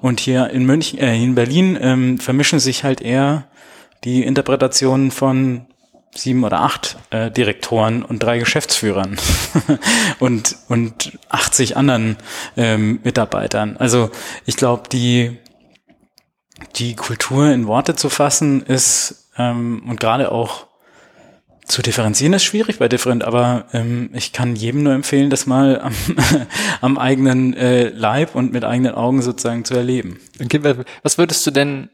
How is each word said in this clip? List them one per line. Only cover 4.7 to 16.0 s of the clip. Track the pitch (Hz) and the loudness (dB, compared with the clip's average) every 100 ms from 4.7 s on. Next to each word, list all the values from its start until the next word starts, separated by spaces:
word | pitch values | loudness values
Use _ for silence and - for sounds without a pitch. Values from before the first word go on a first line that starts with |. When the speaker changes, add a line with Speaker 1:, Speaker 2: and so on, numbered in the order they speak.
| - 135 131 135 | 2 2 2 0
Speaker 1:
von | - 135 131 131 123 123 _ _ _ _ | 0 0 2 0 -2 -10 _ _ _ _
sieben | - 127 127 | -8 -2 0
oder | 113 92 | 2 0
acht, | 117 - - - - | 0 -2 -8 -12 -8
äh, | 113 113 | -4 -2
Direktoren | 107 110 101 - 117 110 117 | 0 0 -2 -2 0 2 0
und | 107 113 | -4 -2
drei | 107 120 | 0 0
Geschäftsführern | 117 - - - 110 98 95 101 - - - 160 - | 0 -2 -2 -2 0 0 -2 -4 0 0 0 -2 0
<laughs> | 151 - 233 214 139 | 0 2 0 0 0
und, | 127 117 110 - _ | 0 0 -2 -6 _
und | 117 117 113 - - _ | -2 -2 -6 -12 -12 _
achtzig | - - - 120 - | -4 0 0 0 2
anderen, | 139 123 113 110 - - - - | 2 4 0 -4 -8 -14 -12 -2
ähm, | 117 107 107 113 | 0 2 2 0
Mitarbeitern. | 127 120 107 101 101 107 107 - | 0 0 0 -2 -2 -2 -4 -2
Also | 127 123 110 - - - | 2 2 2 -4 -16 -12
ich | - - | -8 0
glaub, | 131 120 - | 0 0 -2
die, | 127 120 120 117 120 _ _ _ _ _ _ | -2 2 2 0 -4 _ _ _ _ _ _